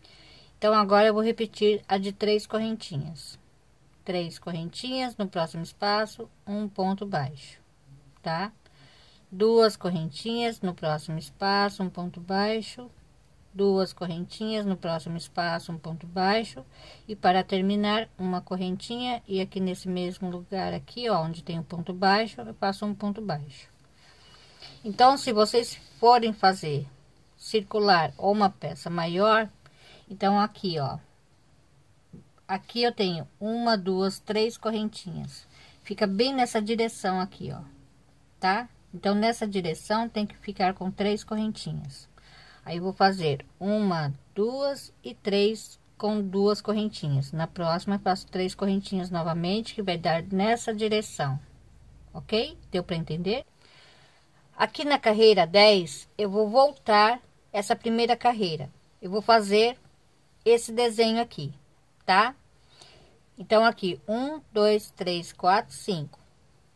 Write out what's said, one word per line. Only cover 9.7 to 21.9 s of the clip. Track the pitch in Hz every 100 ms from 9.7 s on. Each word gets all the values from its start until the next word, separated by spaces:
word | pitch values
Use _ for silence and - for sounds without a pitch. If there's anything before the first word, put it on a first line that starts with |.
| 214
correntinhas, | 185 175 160 - 226 233 233 220
no | 185
próximo | 175 160 151 160 160
espaço, | - - 196 202 202 202
um | 185
ponto | 180 180 175
baixo, | 175 190 208 220 202 - 247 - _ _ _ _ _
duas | 190 202 190 185
correntinhas, | - 180 175 175 - 214 220 208
no | 185
próximo | 170 165 170 165
espaço, | - - 170 170 -
um | 165
ponto | 160 160 170
baixo, | 180 190 214 220 - - - - - -
e | 208
para | 185 185
terminar, | 185 190 190 208 208 214 220 -
uma | 185 180
correntinha, | 175 180 185 185 - 233 247 240 -
e | 190
aqui | 190 190
nesse | 185 185 185
mesmo | 180 180 180 180
lugar | 180 180 190 175
aqui, | 175 135 - 240
ó, | 185
onde | 160 165
tem | - 165
o |
ponto | 160 170 170